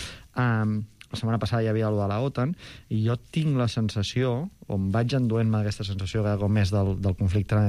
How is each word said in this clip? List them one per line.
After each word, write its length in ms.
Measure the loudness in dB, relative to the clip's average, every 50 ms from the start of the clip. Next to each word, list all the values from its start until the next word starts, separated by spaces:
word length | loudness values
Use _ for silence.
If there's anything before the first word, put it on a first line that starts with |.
| -14 -14 -16 -18 -20 -12 -4 0
Em, 360 | 0 2 2 2 2 0 0 -2 -4 -8 -12 -20 -20
la 140 | -12 -10 -4
setmana 180 | -2 0 0 0
passada 220 | 0 0 0 0 2
hi 60 | 2
havia 140 | 2 2 2 2
allò 140 | 2 0
de 80 | 0 0
la 60 | 0 -2 -2
otan, 260 | -2 -2 -2 -2 -2 -2 -6 -10 -20 -20 -18 -10 -4
i 80 | -2 0 0
jo 100 | 0 0 -2 -4 -6
tinc 240 | -2 0 0 2 2
la 140 | 2 2 0
sensació, 640 | 0 0 0 0 0 -2 -4 -2 0 0 0 0 0 -2 -4 -6 -10 -14 -10 -6
o 80 | -4
em 140 | -2 0 0
vaig 220 | 0 0 0 2 0
enduent-me 460 | 0 0 2 2 2 2 2 2 2
aquesta 240 | 0 -2 -2 -4 -6 -6
sensació 380 | -6 -6 -6 -4 -2 -2 0
cada 160 | 0 0 0
cop 100 | 2 2
més 220 | 2 2 2 2 2
del, 220 | 2 2 2 0 0
del 160 | 0 -2 0
conflicte 400 | 0 0 2 2 2 0 2 2 2 4